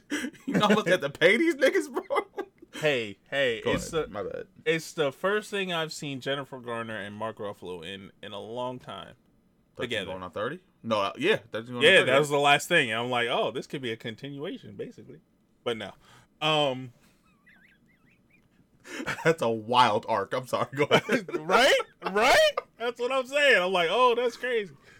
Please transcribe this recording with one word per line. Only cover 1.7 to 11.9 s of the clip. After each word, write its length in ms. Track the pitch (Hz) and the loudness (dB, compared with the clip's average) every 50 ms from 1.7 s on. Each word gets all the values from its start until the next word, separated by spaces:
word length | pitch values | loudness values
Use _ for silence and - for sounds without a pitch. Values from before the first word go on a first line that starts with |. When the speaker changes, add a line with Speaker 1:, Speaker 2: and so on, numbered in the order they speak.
| - 392 294 285 | 4 2 -2 -4
Speaker 1:
bro? 120 | 240 - - - - 403 403 - - 415 - - _ _ - - - - | -6 -8 -4 -2 -2 -2 -2 -4 -6 -10 -10 -10 _ _ -20 -18 -6 -2
Speaker 2:
Hey, 380 | 151 151 139 120 113 101 98 _ _ - | 0 0 0 0 -2 -6 -8 _ _ -6
hey, 320 | 139 139 139 123 113 104 - | -2 0 0 0 0 0 0
Speaker 1:
Go 80 | 117 - | 0 0
Speaker 2:
it's 180 | - - - 165 | 0 -2 -4 -4
Speaker 1:
ahead. 140 | 156 147 117 | -4 -4 -4
Speaker 2:
the, 40 | 104 | -6
Speaker 1:
My 100 | 104 92 | -8 -8
bad. 220 | 85 - 50 - - _ - - | -6 -8 -10 -12 -12 _ -6 -2
Speaker 2:
it's 280 | 156 165 160 - - - | 0 0 0 -2 -6 -4
the 180 | 165 147 135 | -2 -2 -2
first 380 | - - - 190 208 214 208 - | -2 -2 -2 -2 -2 -2 -4 -4
thing 200 | 208 196 190 185 170 | -6 -6 -4 -4 -4
I've 200 | 165 160 156 - | -4 -4 -6 -8
seen 260 | - 156 143 139 127 | -10 -8 -8 -8 -6
Jennifer 380 | - 139 139 143 135 - 139 127 | -4 -4 -4 -4 -6 -10 -14 -14
Garner 360 | 117 120 117 117 113 113 110 | -10 -8 -6 -6 -6 -6 -8
and 180 | 104 98 101 104 | -8 -10 -10 -10
Mark 220 | 104 110 113 107 | -8 -8 -8 -8
Ruffalo 460 | - 107 101 104 - 101 87 90 85 80 | -8 -8 -10 -10 -10 -12 -12 -10 -10 -10
in, 260 | 87 98 95 98 - - _ - | -12 -12 -12 -14 -18 -18 _ -16
in 80 | 104 | -14
a 80 | 104 101 | -12 -12
long 400 | 101 107 117 123 123 127 127 123 | -12 -10 -8 -8 -6 -6 -8 -10
time 340 | - - 101 92 82 - - _ _ _ _ _ _ _ _ _ _ _ _ | -14 -16 -16 -14 -16 -16 -20 _ _ _ _ _ _ _ _ _ _ _ _
Speaker 1:
Thirteen 140 | - 127 120 | -10 -8 -6
Speaker 2:
together. 160 | 117 104 92 87 | -6 -6 -6 -6
Speaker 1:
Going 120 | 92 92 92 | -8 -10 -10
on 80 | 87 | -10
thirty? 280 | - 95 110 131 160 185 _ _ _ _ - | -8 -6 -6 -6 -8 -10 _ _ _ _ -6
No, 160 | 113 110 104 | -2 -2 0
uh, 100 | 98 95 - | 0 -2 -4
yeah, 200 | - 139 190 208 - - - | -2 0 0 0 -2 -4 -8
thirteen 220 | - 110 113 123 123 | -10 -10 -10 -8 -2
Going 100 | 123 139 | 2 4
Speaker 2:
Yeah, 60 | 175 | 6